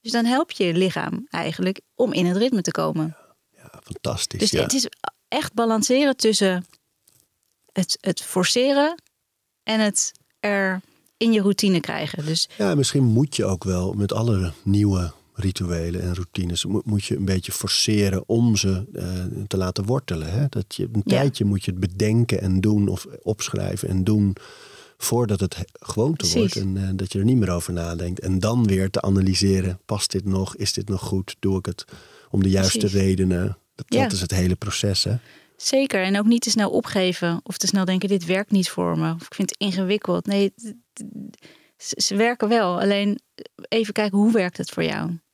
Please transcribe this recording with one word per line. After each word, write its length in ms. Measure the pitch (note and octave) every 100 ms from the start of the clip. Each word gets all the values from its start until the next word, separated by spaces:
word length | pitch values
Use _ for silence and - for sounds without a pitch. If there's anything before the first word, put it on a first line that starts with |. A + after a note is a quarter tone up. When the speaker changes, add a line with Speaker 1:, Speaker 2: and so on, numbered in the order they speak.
Speaker 1:
Dus 120 | A#3
dan 120 | A#3
help 260 | A#3 B3+ E4
je 140 | -
je 100 | F#3
lichaam 520 | E3+ F#3+ E3 - E3+ C4
eigenlijk 500 | E3 D3+ E3 F#3 G3 _
om 180 | _ B3
in 140 | - F3
het 100 | F3+
ritme 240 | A#3+ A#3+
te 80 | F3
komen. 460 | - D#3+ D#3+ D#3 D#3 _ _ _ _
Speaker 2:
Ja, 240 | - -
fantastisch, 580 | - - - - - -
Speaker 1:
Dus 100 | G#3+
Speaker 2:
ja. 120 | -
Speaker 1:
het 100 | -
is 140 | C4+ - - - _ _
echt 260 | C4+ D4+
balanceren 640 | - A#3 A3+ G#3 B3+ C#4+ C4
tussen 480 | A3 G#3+ F#3+ F3+ F3+ _ _ _ _ _ _ _ _ _ _
het, 260 | - F3+ -
het 200 | - F3
forceren 800 | - - F#3 B3 C4 C#4 D4 E4 _ _ _ _ _ _
en 180 | - A3
het 320 | G#3+ G3+ - - _ _
er 400 | G#3 G3+ F#3+ F#3 - _ _ _
in 160 | A3+
je 80 | A3
routine 400 | G3 G3 G3+ F3+
krijgen. 440 | - D#3+ D3+ -
Dus 240 | D3+ D#3+ - -
Speaker 2:
Ja, 160 | G3+
misschien 300 | D#3+ C3+ C#3+
moet 320 | B2+ A2 D3 -
je 80 |
ook 200 | G2+ F#2
wel 280 | G2 F2+ F#2
met 200 | G2+ G2+
alle 400 | G#2 A#2 G2+ F2+ -
nieuwe 500 | - G2+ G2+ F#2 F2 - _
rituelen 680 | - F#2+ F2+ F2+ E2+ E2 F2
en 120 | F#2
routines, 500 | F2 F2 - F2+ F2
mo-, 180 | - G2+
moet 200 | - G#2
je 120 | - -
een 80 |
beetje 280 | G2 F#2+ -
forceren 760 | - G2+ - - G#2+ G2+ F#2+ -
om 280 | A#2 A#2+ G#2+
ze, 280 | G2 F#2+ G2
eh, 500 | - F2+ F#2 F2+ - G2+
te 100 | G2
laten 280 | F#2 F2+
wortelen, 480 | G2+ C3 - E2 D#2
hè? 140 | G2 C#3
Dat 260 | A2 G2
je, 80 | - F#2+
een 100 | A2+
Speaker 1:
Ja. 120 | G2+ A#2+
Speaker 2:
tijdje 280 | C#3 -
moet 200 | G2+ G2
je 60 | -
het 100 | F2+
bedenken 600 | F#2+ F#2 G#2+ A2+ A#2 G#2
en 200 | F#2+ F#2
doen 280 | G2+ G#2 G2+
of 180 | F#2 - -
opschrijven 680 | - G#2+ - G2 F#2+ F#2+ -
en 160 | F#2
doen 320 | F#2 G#2+ G2+ F#2+ - - - - - _
voordat 440 | - A#2 A#2+ G2+
het 160 | F#2+ -
he-, 60 | F#2
gewoonte 440 | - - - B2 D#3+
Speaker 1:
Precies. 180 | -
Speaker 2:
wordt 220 | - G#3 C#3
en, 200 | G2 F#2+
eh, 120 | F#2+
dat 180 | F#2+ G2
je 60 | G2
er 60 |
niet 120 | G2+ B2+
meer 140 | G2
over 220 | F2 -
nadenkt. 480 | F2+ E2+ E2+ E2+ F2+
En 180 | F2+ F#2
dan 280 | G#2 A#2+ A2+
weer 240 | F#2+ F#2+
te 120 | -
analyseren, 760 | - G2 F#2+ F#2 G2 F#2+ F#2 F2+ _
past 240 | G#2 -
dit 140 | G2
nog, 320 | G2+ F#2+ F#2+ -
is 160 | G#2
dit 160 | - G2+
nog 120 | F#2+
goed, 360 | - F#2+ F#2+ -
doe 200 | G2 F#2+
ik 80 | -
het 180 | E2+ - - - - -
om 120 | G#2
de 80 | F#2+
juiste 280 | F#2+ F#2+ A3+
Speaker 1:
Precies. 180 | D3 G2
Speaker 2:
redenen? 600 | F#2+ F#2 F#2 F2 G2+ G2 _
Dat, 100 | _ -
Speaker 1:
Ja. 140 | A#3+
Speaker 2:
dat 100 | C4
is 80 | G2+
het 100 | F2+
hele 240 | F#2+ F2+ F#2
proces, 480 | G2+ - G#2 F#2
hè? 100 | - A#2 - - _ _
Speaker 1:
Zeker, 460 | - C4+ C4+ G3+
en 160 | F#3 G3+
ook 80 | G#3
niet 160 | A#3
te 80 | A#3+
snel 200 | A3 G3+
opgeven 680 | - - G#3 F#3 F3 F3 E3+
of 160 | - G3
te 80 | G3
snel 180 | G3+
denken, 240 | F#3 F#3 F#3+
dit 160 | G3
werkt 260 | E3+ F#3 G#3
niet 200 | G3 F3+
voor 280 | - F3+ E3
me, 140 | D#3+
of 80 | E3 -
ik 80 |
vind 160 | - F#3+
het 80 | -
ingewikkeld. 680 | G3+ F#3 F#3 G#3 - F3 F3
Nee, 260 | G3+ G3
het, 200 | - A3+ - _
het, 100 | - - - - - - - _ _
ze, 240 | - -
ze 120 | - G3
werken 320 | A#3 A#3+ G#3+
wel, 320 | A#3 G3+ F3+
alleen 400 | G3 G3+ G3+ G3+ _ - - - -
even 240 | A3+ G#3+
kijken, 260 | G#3 G#3+ G3
hoe 140 | G#3
werkt 240 | A3+ F3+ -
het 140 | -
voor 140 | -
jou? 340 | E3 D#3 D#3+ E3+ _